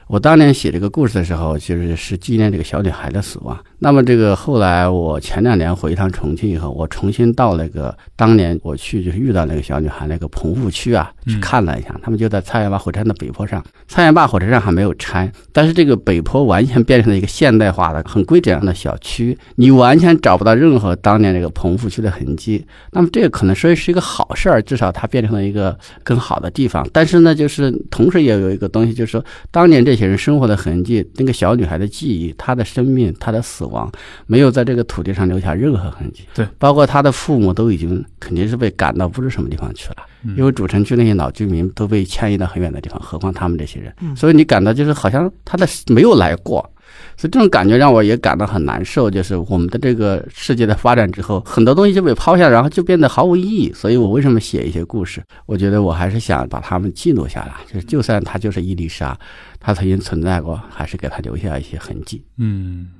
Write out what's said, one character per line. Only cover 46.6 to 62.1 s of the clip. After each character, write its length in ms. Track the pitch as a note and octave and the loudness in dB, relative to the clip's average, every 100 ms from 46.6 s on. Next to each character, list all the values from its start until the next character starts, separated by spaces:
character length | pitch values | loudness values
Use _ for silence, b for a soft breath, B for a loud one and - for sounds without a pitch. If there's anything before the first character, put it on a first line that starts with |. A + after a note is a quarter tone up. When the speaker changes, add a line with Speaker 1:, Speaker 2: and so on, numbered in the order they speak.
| - _ B B B B | -6 _ B B B B
Speaker 1:
所 120 | E3 | -2
以 20 | |
这 80 | B3+ | 2
种 100 | G3+ | 4
感 200 | B2 G2 | 4 4
觉 80 | B2 | 4
让 160 | C#3+ | 6
我 100 | A2+ | 4
也 140 | G#2 A#2 | 4 2
感 200 | G2+ D2 | 0 -2
到 80 | |
很 200 | G2+ G2+ | -2 -2
难 200 | C#2 A1+ | -4 -4
受， 240 | - D3 A2 | -4 -2 0
就 120 | F#2+ | 0
是 140 | F2+ F#2 | -4 -4
我 200 | F#2 F#2 | -2 -2
们 120 | F2 | -2
的 100 | A#2+ | -2
这 160 | B2+ | -2
个 300 | A2+ G2+ F#2+ - | 0 0 -2 -6
世 280 | - - A#2+ | -8 -4 0
界 100 | G#2+ | 0
的 80 | |
发 220 | - B2 B2 | 2 2 2
展 140 | G2 | 2
之 100 | F#2 | -2
后， 180 | F2 F#2+ | -6 -6
很 200 | - - | -2 2
多 100 | A2+ | 4
东 120 | D#3+ G3+ | 4 4
西 80 | |
就 80 | F#3+ | 4
被 120 | E3 | 2
抛 220 | A2 - F3+ | 2 2 4
下， 120 | D#3 | 6
然 140 | A#2 | 4
后 60 | D3 | 2
就 140 | F#3+ | 0
变 160 | F3 F3 | 2 2
得 100 | C#3 | 2
毫 160 | - | 2
无 120 | F3+ F3 | 2 2
意 60 | |
义。 300 | F#3+ G#3+ C#2 | 0 -2 -4
所 180 | - G#2+ | -4 0
以 60 | B2 | 2
我 140 | G2+ | 2
为 120 | B2+ | 2
什 80 | C#3 | 2
么 100 | A2+ | 2
写 240 | - B1+ | 0 -6
一 60 | A1+ | -4
些 140 | E2 | -6
故 200 | E2+ A2 | -6 -6
事？ 180 | F2 - - b b | -8 -10 -16 b b
我 100 | G2 | -2
觉 140 | G2 | 0
得 120 | G#2 | 2
我 100 | F#2 | 0
还 160 | D#2+ F2+ | 0 -2
是 100 | A2 | -4
想 300 | - C#2+ B1+ | -2 -4 -4
把 120 | - | -8
他 180 | - F2+ | -6 -4
们 140 | G2 | -4
记 180 | - F3 | -4 0
录 140 | A#2 C2 | 0 -2
下 120 | - | -8
来， 140 | - - - | -12 -16 -12
就 120 | G2+ | -12
是 80 | - | -4
就 140 | D3 | -2
算 220 | A#2 G2+ | 0 -2
他 160 | - F#2+ | -4 -6
就 120 | G#2+ | -6
是 120 | F#2+ | -4
伊 120 | F2+ | -6
丽 140 | F2 D#2+ | -6 -6
莎， 280 | - C#2 - B B B B | -8 -8 -10 B B B B
他 140 | - | -4
曾 120 | F#2+ F#2 | -2 0
经 120 | F#2+ | -2
存 240 | - E2+ | -2 -4
在 180 | F2 F2+ | -2 -4
过， 200 | D#2 F#2+ - | -4 -10 -12
还 160 | - D2+ | -12 -10
是 100 | - | -10
给 120 | C#2+ | -10
他 100 | - | -10
留 180 | A1+ D2+ | -10 -8
下 220 | F#2 C#2 | -6 -8
一 40 | |
些 160 | - D2+ | -8 -14
痕 180 | - - | -12 -14
迹。 200 | - | -14